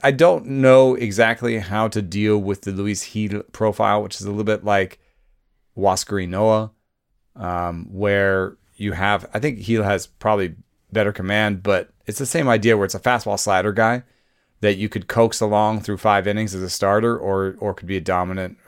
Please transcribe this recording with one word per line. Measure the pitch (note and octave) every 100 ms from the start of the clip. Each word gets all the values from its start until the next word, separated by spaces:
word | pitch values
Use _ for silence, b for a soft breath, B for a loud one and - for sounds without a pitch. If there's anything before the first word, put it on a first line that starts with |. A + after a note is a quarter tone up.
I | C#3
don't | C3+ E3+ E3+ C3
know | C3+ C3 C3 C3 B2+
exactly | A2+ G2 A2+ A2+ A#2+ A2+
how | F2+ G#2+ A2
to | A2
deal | F#2 G2+ G#2+ G#2
with | G2 G2
the | G2
Luis | F#2+ G2+ G2+ -
Gil | G#2+ G#2 G#2 -
profile, | - G#2+ G#2 G#2+ G#2
which | G2 -
is |
a | G2
little | G#2
bit | G#2 G#2+
like | G#2 G2+ F#2 - _ _ _ _ _ _ _ -
Huascar | F#2+ F#2+ - G2+ F2
Ynoa, | F#2 A2 A2 A2 - _ _ _ _ _ -
um, | F2+ F2 F2 E2+ -
where | F#2+ G2+ G2+ G2 F#2+ F#2+ - _ -
you | G2+
have, | F2 G2 G2+ -
I | A2
think | D3 A2+
Gil | G2+ A2+
has | G2+ G2 -
probably | _ G#2+ G#2 F2+ E2 _ _ _
better | G#2+ G#2
command, | - F#2+ G#2 G#2+ G2
but | G2+ F#2+ - _ -
it's | G#2+
the | C3
same | E3+ C3+
idea | A2+ A2+ G#2+
where |
it's | F#2+
a | G2
fastball | B2+ A#2+ G#2 G2+
slider | G#2 F#2 G2+
guy | G2+ A2+ B2 - _ _ _ _ _
that | G#2 F#2+
you | G#2+
could | G#2+ -
coax | A#2 A2+ -
along | G#2+ G#2 G#2+ A2
through | G2+ G2
five | G#2+ G2+ G2
innings | G#2 G#2+
as | F#2
a | F#2
starter | - G2 G#2 A#2 A#2
or, | G2 G2 F#2+ F#2+
or | G2
could | F#2 E2+
be | F#2+
a |
dominant | F2 F2+ F2+ F#2+ F#2 -